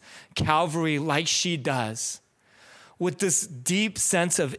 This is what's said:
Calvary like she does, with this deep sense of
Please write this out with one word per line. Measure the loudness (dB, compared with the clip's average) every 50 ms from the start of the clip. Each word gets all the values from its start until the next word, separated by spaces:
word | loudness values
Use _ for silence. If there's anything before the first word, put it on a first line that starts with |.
| -10 -20 -20 -20 -18 -10 -4
Calvary | -2 2 4 4 4 4 2 0 0 0 2 0 0
like | 0 0 0 0 0
she | 0 0 0 0 0 -2
does, | -2 -2 -2 0 0 -2 -2 -4 -6 -8 -8 -8 -10 _ _ _ _ _ _ _ -20 -20 -20 -20 -20 -20 -16 -6 -4
with | -2 -2 -2
this | 0 0 0 0 0 -2
deep | -4 -8 -6 -2 0 2 2 2 0 0
sense | -2 -2 2 2 2 2 2 2
of | 0 0 -2 -2